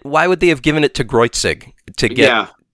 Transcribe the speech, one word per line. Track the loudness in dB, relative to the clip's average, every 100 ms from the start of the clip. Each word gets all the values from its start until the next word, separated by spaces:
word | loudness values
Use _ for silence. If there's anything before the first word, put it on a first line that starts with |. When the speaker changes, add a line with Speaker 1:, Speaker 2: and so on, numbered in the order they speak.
| 0
Speaker 1:
Why | 0 0
would | 2
they | 0
have | 0
given | 0 0
it | 0 -2
to |
Greutzig | -2 0 0 0 -4 -6 -12 -20 -16 -4
to | -2
get? | 2 2
Speaker 2:
Yeah. | 2 -2 _ _